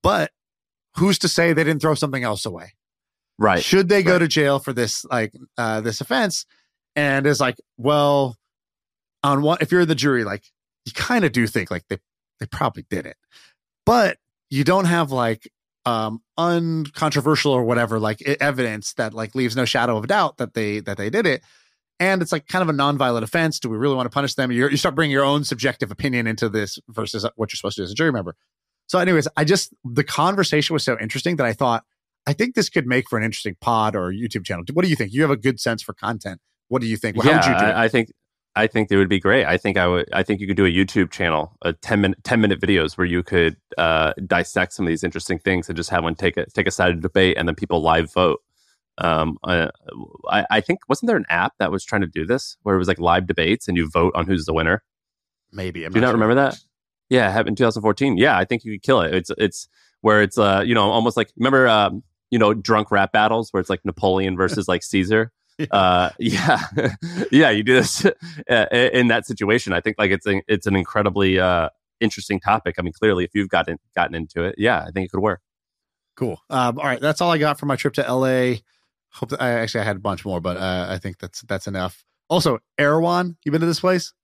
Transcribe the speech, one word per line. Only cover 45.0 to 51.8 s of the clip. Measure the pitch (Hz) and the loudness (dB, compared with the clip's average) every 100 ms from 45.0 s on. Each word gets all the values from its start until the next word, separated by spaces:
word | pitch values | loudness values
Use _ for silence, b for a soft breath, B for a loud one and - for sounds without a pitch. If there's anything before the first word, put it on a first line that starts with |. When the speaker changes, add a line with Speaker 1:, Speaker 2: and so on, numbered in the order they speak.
Speaker 2:
interesting | 90 - - 90 | -4 -6 -6 -4
things | - 92 85 | 0 -2 -2
and | 82 | -8
just | 85 | -2
have | 90 | -2
one | 82 | -2
take | 80 92 85 | -2 -2 -2
a, | - | -4
take | - 92 | -2 -2
a | |
side | - 90 | 2 0
of | 87 | 0
debate | 90 101 92 - | 0 2 2 2
and | 82 | -2
then | 78 | -4
people | 95 85 | -2 0
live | 80 82 80 | 2 2 0
vote. | - 90 - _ _ _ _ _ - | 2 2 0 _ _ _ _ _ -4
Um, | 85 80 80 76 | 0 0 0 -4
uh, | 85 87 82 - - - - - - | -2 -2 -2 -6 -18 -18 -18 -14 -2
I, | 104 - | -2 0
I | 110 | -2
think, | - - - | 0 -6 -2
wasn't | 139 233 | -2 0
there | 196 | -2
an | 98 | 0
app | 85 107 _ | -2 -2 _
that | 92 | -4
was | 92 | -2